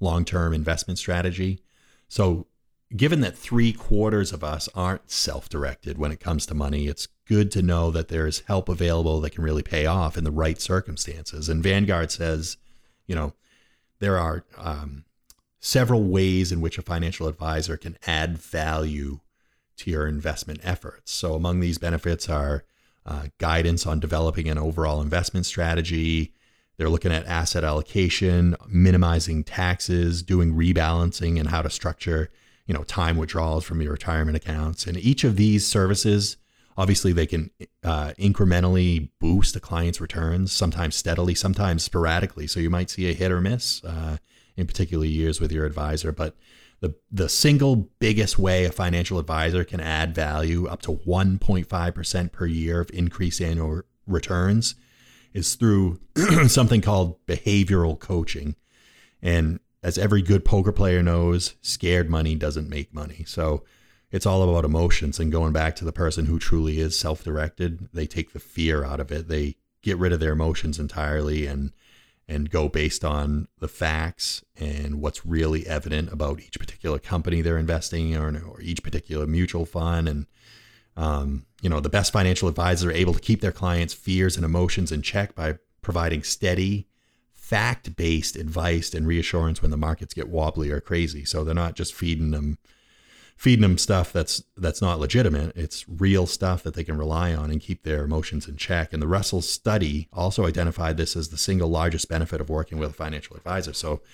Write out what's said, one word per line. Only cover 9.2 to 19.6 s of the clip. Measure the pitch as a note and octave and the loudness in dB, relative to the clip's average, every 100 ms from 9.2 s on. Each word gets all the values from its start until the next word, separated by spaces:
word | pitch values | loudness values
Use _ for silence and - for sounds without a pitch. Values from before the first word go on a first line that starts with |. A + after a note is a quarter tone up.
that | D2+ | -2
can | - D#2 | -4 -2
really | D2+ | -2
pay | - D#2+ D2+ | -2 0 2
off | F#2 D#2 D#2+ | 2 0 -2
in | D#2 | -2
the | |
right | D2+ D#2+ D#2+ | 0 0 -2
circumstances. | - F#2 - D2 - D#2+ D#2+ D2+ D#2 | -2 -2 -2 -8 -8 -10 -12 -8 -2
And | D#2+ | 0
Vanguard | F#2+ G2 G2+ E2+ E2 | 2 2 2 2 0
says, | - E2 D#2+ D#2+ - _ - _ _ - | -2 -2 -2 -4 -10 _ -20 _ _ -6
you | E2 | -4
know, | D2+ - _ _ _ _ _ - | -4 -8 _ _ _ _ _ -4
there | G2+ F#2 | 0 2
are, | E2 E2 - - | 0 -4 -8 -12
um, | F2 D2 D2 C#2 - _ _ _ _ _ - | -8 -8 -8 -12 -18 _ _ _ _ _ 0
several | C3 A#2+ A#2 | 2 4 4
ways | G2 F#2+ F#2+ F#2 F2+ | 4 2 4 2 0
in | F2 | -2
which | D#2+ - | -4 -4
a | |
financial | - E2+ E2 - D#2+ | -6 -4 -4 -4 -6
advisor | D2+ D#2 D#2+ E2 E2 | -4 -4 -4 -4 -6
can | F2 D#2+ - | -10 -10 -4
add | D#2+ D#2+ D#2+ | -2 -2 -4
value | - E2 D#2 D#2+ D#2 D2 C#2 C#2+ _ _ _ _ | -6 -6 -2 -2 -2 -4 -6 -10 _ _ _ _